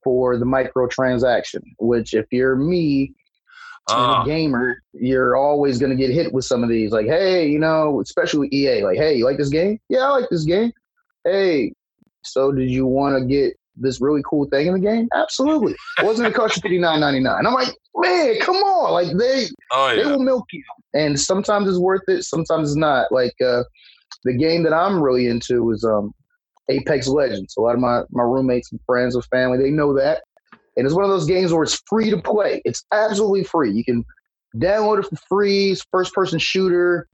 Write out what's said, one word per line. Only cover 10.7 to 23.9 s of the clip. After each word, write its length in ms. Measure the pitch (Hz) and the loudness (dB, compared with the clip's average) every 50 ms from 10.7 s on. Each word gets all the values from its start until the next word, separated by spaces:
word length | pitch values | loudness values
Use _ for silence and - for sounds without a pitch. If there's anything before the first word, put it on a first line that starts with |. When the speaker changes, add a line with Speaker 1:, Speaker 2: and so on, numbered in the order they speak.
| 233 _ _ _ _ _ _ _ _ _ _ | -4 _ _ _ _ _ _ _ _ _ _
Speaker 1:
"Hey, 480 | - 180 196 196 190 170 143 117 - - _ _ _ _ _ _ _ _ _ _ | -2 0 2 2 2 2 0 0 -2 -6 _ _ _ _ _ _ _ _ _ _
so 300 | - - 127 135 135 139 | -8 -2 0 0 2 2
did 160 | 135 131 127 | 0 -2 0
you 140 | 127 131 131 | 0 0 0
wanna 400 | 131 127 135 139 143 139 135 131 | 0 2 2 2 2 0 0 0
get 280 | 123 135 143 139 - - _ _ _ _ | 0 0 0 0 0 -2 _ _ _ _
this 240 | - 117 135 127 - | -4 -4 -4 -2 -2
really 220 | 120 139 151 147 139 | -2 0 0 0 -2
cool 200 | - - 151 143 143 | -2 -2 -2 -2 0
thing 180 | 139 135 151 175 | 0 0 0 0
in 60 | 185 | 0
the 40 | 190 | 0
game?" 300 | 180 202 220 233 226 233 - | 0 0 0 0 -2 -2 -2
"Absolutely." 600 | - - 622 - - 262 294 311 311 226 165 101 - - - - - | -2 -2 -2 -2 -2 0 2 2 2 0 0 -2 -4 -12 -10 -4 -2
"Wasn't 240 | - 202 220 220 240 | 0 0 0 2 0
it 80 | 220 - | 0 0
cost 220 | - 226 214 214 | 0 0 0 0
you 60 | 180 | -2
fifty-nine 400 | - 202 175 185 175 170 160 151 | -2 -2 0 2 2 2 2 2
ninety-nine?" 440 | 151 147 139 131 131 127 104 92 123 | 2 0 0 0 0 0 0 2 0
I'm 80 | 208 247 | 2 2
like, 220 | 262 254 247 - _ _ _ _ - | 0 -2 -2 -6 _ _ _ _ -2
"Man, 420 | 349 359 359 359 320 262 220 196 | 0 2 2 2 2 2 2 0
come 160 | - - 370 | 0 0 0
on." 380 | 370 415 392 381 349 285 185 160 | 0 2 2 2 2 2 2 2
Like, 240 | 170 180 170 143 180 | 0 0 0 0 0
they, 300 | 233 254 262 269 240 185 - - - _ - | 2 2 2 0 -2 -4 -8 -16 -10 _ 0
Speaker 2:
Oh, 160 | 262 269 262 247 | 0 2 2 2
Speaker 1:
they 100 | - - | 2 2
Speaker 2:
yeah. 80 | 294 | 2
Speaker 1:
will 80 | 285 277 | 0 0
milk 260 | 262 262 262 254 - _ - | 2 2 0 0 -2 _ -14
you. 100 | 160 139 - - _ _ _ - | -18 -16 -18 -20 _ _ _ -2
And 260 | 139 156 151 147 143 | 0 0 0 0 -2
sometimes 480 | - - 190 190 202 - 214 208 208 190 | 0 0 -2 -2 0 0 0 0 2 0
it's 80 | 190 180 | 0 0
worth 260 | 175 185 196 202 - - | 2 2 0 0 0 0
it, 160 | 190 175 - | -2 -2 -2
sometimes 460 | - - 160 165 - 170 160 156 147 | -4 -4 -4 -2 0 0 0 0 0
it's 80 | 147 147 | 0 0
not. 340 | 156 151 143 127 113 - | 2 2 2 2 0 0
Like, 240 | - 127 127 120 - _ 127 | 0 0 0 0 -2 _ 0
uh, 180 | 127 123 120 120 - _ _ - - | 0 2 0 -2 -4 _ _ -20 -20